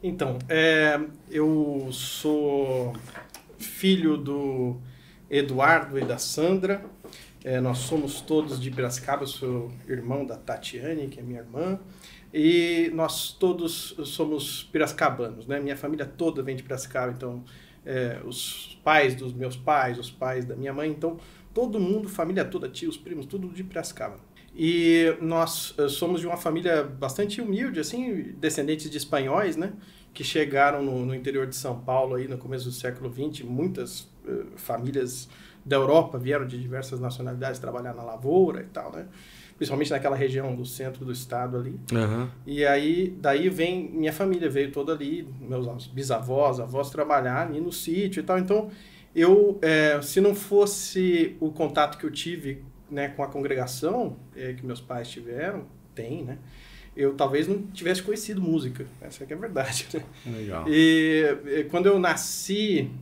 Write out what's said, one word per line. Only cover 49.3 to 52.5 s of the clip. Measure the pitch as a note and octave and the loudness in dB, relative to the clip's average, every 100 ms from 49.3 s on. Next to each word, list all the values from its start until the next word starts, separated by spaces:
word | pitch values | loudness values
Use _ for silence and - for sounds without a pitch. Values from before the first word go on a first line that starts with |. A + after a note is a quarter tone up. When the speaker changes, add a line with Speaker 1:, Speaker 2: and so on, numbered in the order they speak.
| G3 G3+ G3+ | 10 8 6
Speaker 1:
eh, | D#3+ D#3 D3+ D3 | 4 6 6 4
se | C#3 F#3+ | 2 4
não | G3+ | 4
fosse | G3+ - G3+ G3+ - - F#3+ F#3 F3 D#3+ - | 4 4 6 6 2 -4 0 4 4 2 2
o | D#3 | -4
contato | D3+ D#3 D#3 D3+ - | 0 0 4 2 2
que | D#3 | -6
eu | |
tive, | - E3 E3+ C#3 | -6 -6 -6 -8